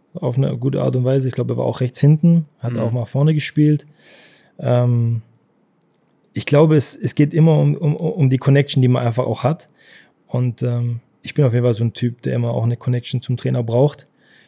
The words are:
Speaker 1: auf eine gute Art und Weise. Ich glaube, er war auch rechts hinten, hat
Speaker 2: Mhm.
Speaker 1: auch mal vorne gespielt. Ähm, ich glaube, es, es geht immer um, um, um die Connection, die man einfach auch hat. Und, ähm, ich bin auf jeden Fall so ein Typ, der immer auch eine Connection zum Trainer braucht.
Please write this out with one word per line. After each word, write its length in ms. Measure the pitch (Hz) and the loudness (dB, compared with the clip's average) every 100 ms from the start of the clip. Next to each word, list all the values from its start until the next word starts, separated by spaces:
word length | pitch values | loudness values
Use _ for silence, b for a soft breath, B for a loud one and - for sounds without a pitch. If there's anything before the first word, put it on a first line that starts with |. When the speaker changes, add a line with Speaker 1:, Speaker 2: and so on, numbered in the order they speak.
| _ | _
Speaker 1:
auf 220 | - 127 127 | -8 -4 -2
eine 200 | 139 127 | -2 -2
gute 260 | 131 139 | -4 -2
Art 120 | 131 | -2
und 100 | 127 | 0
Weise. 240 | 123 135 127 | 0 0 -2
Ich 60 | |
glaube, 200 | 135 120 | -4 -4
er 20 | 117 | -4
war 60 | |
auch 160 | 123 - | -4 -2
rechts 200 | 127 - | -6 2
hinten, 460 | 143 156 170 170 151 _ | 4 6 4 2 0 _
hat 160 | 123 | -8
Speaker 2:
Mhm. 60 | 117 | -4
Speaker 1:
auch 120 | 120 | -2
mal 140 | 123 110 | -4 -4
vorne 280 | 139 151 | 0 0
gespielt. 520 | 151 - 151 151 147 - B B B B B B - | 0 -2 2 2 2 -4 B B B B B B -8
Ähm, 640 | 127 123 123 117 117 113 - _ _ _ _ _ _ _ _ _ _ | 0 2 2 2 0 -2 -8 _ _ _ _ _ _ _ _ _ _
ich 120 | - - | -12 0
glaube, 300 | 143 160 151 | 4 4 4
es, 200 | - - | 0 -4
es 180 | - | -4
geht 200 | - 147 | 0 0
immer 240 | 160 160 151 | 4 4 4
um, 160 | 147 | 2
um, 220 | 147 147 - | 0 -2 -2
um 340 | 165 185 131 | -4 0 0
die 80 | 131 | 2
Connection, 420 | - 139 143 135 | 2 2 2 2
die 80 | 127 | 2
man 160 | 123 | 2
einfach 220 | 120 113 120 | -2 -2 -4
auch 160 | 110 | -2
hat. 260 | 131 170 - b b b b _ _ | -2 -4 -8 b b b b _ _
Und, 340 | 123 123 113 | -4 -4 -4
ähm, 380 | 123 120 120 120 - _ | -4 -4 -4 -6 -12 _
ich 100 | - | -6
bin 100 | - | 0
auf 80 | 131 | 0
jeden 120 | 120 | 2
Fall 100 | 120 | 0
so 100 | 110 | 0
ein 80 | 117 | -2
Typ, 300 | - 123 120 | -2 -4 -4
der 120 | 131 | -4
immer 160 | 123 117 | -4 -2
auch 140 | 120 | -2
eine 120 | 117 120 | -2 -2
Connection 460 | 127 123 - 123 | -4 -4 -4 -6
zum 140 | - 120 | -4 -4
Trainer 260 | 120 123 | -4 -4
braucht. 460 | 113 117 143 - _ b b b | -2 2 2 0 _ b b b